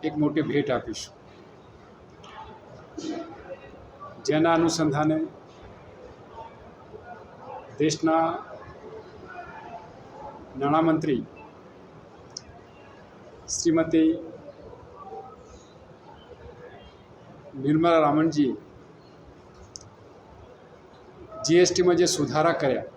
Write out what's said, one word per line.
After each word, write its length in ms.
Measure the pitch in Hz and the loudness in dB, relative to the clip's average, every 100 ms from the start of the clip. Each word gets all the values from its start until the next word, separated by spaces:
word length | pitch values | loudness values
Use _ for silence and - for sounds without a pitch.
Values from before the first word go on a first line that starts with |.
એક 140 | 156 151 | -2 2
મોટી 320 | 147 147 147 | 2 2 2
ભેટ 200 | 143 143 | 2 2
આપીશું, 440 | 120 - 104 - - - - - - - - - - - - - - - - - - - - - 349 330 - - - - - - - - - | 0 -2 -10 -10 -16 -20 -20 -20 -20 -20 -20 -20 -20 -20 -20 -20 -18 -16 -18 -18 -20 -16 -12 -8 -8 -10 -14 -16 -16 -16 -20 -20 -18 -18 -12
જેના 320 | - 147 165 | 0 4 6
અનુસંધાને 640 | 165 165 160 156 139 156 156 160 - - - - - - - - - - - 906 - - - - - - - - - - - - | 6 4 4 2 2 2 2 0 -8 -20 -20 -20 -20 -20 -20 -20 -20 -20 -16 -16 -18 -20 -20 -20 -18 -16 -18 -18 -18 -14 -14 -14
દેશના 500 | - 151 - 160 160 165 170 - - - - - - - - - 719 679 880 719 679 - - - - - - - | -2 -2 0 0 2 0 -2 -10 -16 -16 -16 -16 -16 -16 -18 -16 -16 -14 -16 -16 -16 -18 -20 -20 -16 -16 -16 -16
નાણામંત્રી 680 | 131 139 156 165 156 160 123 - - - - - - - - - - - - - - - - - - - - - - - | -4 2 4 4 2 2 -2 -4 -14 -20 -20 -20 -20 -20 -20 -20 -20 -18 -16 -16 -20 -20 -20 -20 -20 -20 -20 -20 -20 -10
શ્રીમતી 640 | - 170 165 160 165 160 165 - - - - - - - - 403 440 - 427 - - - - - - 880 880 494 - 466 466 494 - - - - - - - - 139 | -2 2 4 4 4 4 2 -4 -14 -18 -18 -18 -18 -20 -18 -16 -14 -16 -20 -20 -20 -20 -20 -20 -20 -20 -20 -20 -20 -20 -20 -20 -20 -20 -20 -20 -20 -20 -20 -16 -4
નિર્મલા 400 | 135 156 170 165 | 2 4 6 6
રામણજીએ 540 | 151 147 160 151 139 - - - - - - - - - - - - - - - - - - - - - - - - - - - - - | 6 6 4 4 2 2 -8 -20 -20 -20 -20 -20 -20 -20 -20 -20 -20 -18 -20 -20 -20 -20 -20 -20 -20 -20 -20 -20 -20 -20 -20 -20 -18 -8
જી 200 | - 170 | 2 6
એસ 120 | 180 | 6
ટીમાં 280 | 180 180 170 | 4 4 4
જે 60 | 175 | 4
સુધારા 520 | - 143 151 165 165 | 2 0 2 2 2
કર્યા 280 | 143 117 95 | 0 0 -4